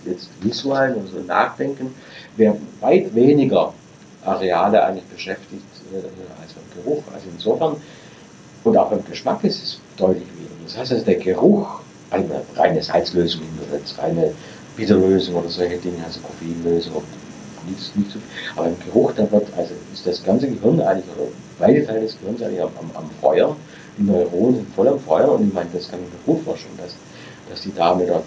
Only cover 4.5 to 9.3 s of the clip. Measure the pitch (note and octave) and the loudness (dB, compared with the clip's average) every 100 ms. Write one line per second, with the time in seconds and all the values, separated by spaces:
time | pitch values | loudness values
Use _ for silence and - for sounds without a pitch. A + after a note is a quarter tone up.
4.5 | E2+ G2 G#2+ - F#2+ - - F#2+ F#2+ - | 2 4 4 4 0 -10 -12 -10 -10 -10
5.5 | G2 - - - F#2+ F2+ F#2 F2+ E2 D#2+ | -18 -18 -20 -12 -10 -10 -14 -16 -18 -18
6.5 | - - - - D3 - - - E2+ G#3 | -20 -18 -10 -4 -4 -6 -14 -14 -4 -2
7.5 | - D#3+ D3 - - - - - - - | 0 0 -2 -10 -20 -20 -20 -20 -20 -20
8.5 | - A#2 - - - - E2+ - | -2 4 4 4 0 -4 -6 -4